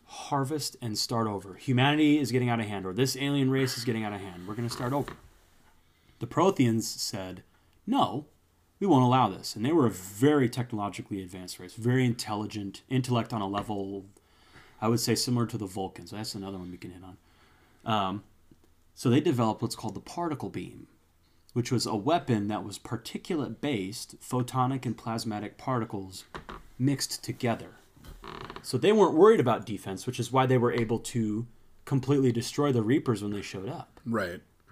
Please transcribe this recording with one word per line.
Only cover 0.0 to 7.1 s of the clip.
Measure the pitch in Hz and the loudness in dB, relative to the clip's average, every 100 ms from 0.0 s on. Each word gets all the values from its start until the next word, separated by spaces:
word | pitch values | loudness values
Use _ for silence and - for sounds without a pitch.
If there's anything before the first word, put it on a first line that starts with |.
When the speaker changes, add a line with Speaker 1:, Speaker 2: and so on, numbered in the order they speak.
Speaker 1:
Harvest | _ - - 139 131 151 - - | _ -16 -4 -2 0 -4 -6 -8
and | 117 107 | -6 -4
start | - 117 110 | -2 0 0
over. | 101 98 | -2 -8
Humanity | 92 - 123 139 151 151 151 | -8 2 4 4 6 6 6
is | 123 | 4
getting | 123 123 | 2 2
out | 117 | 2
of | 104 | 0
hand, | 98 95 | -4 -4
or | |
this | 95 131 127 | 0 0 0
alien | 139 143 131 | 0 2 2
race | 135 127 - | 2 0 -2
is | |
getting | 123 113 | -4 -2
out | 107 | -4
of | 101 | -6
hand. | 95 87 90 | -10 -12 -10
We're | |
gonna | 104 120 | -6 -6
start | - 123 | -4 -4
over. | 143 131 - - _ _ _ _ _ _ _ _ _ | -2 -4 -10 -20 _ _ _ _ _ _ _ _ _
The | 120 | -6
Protheans | - 180 190 120 113 | 2 2 4 2 2
said, | 107 - - | -2 -6 -8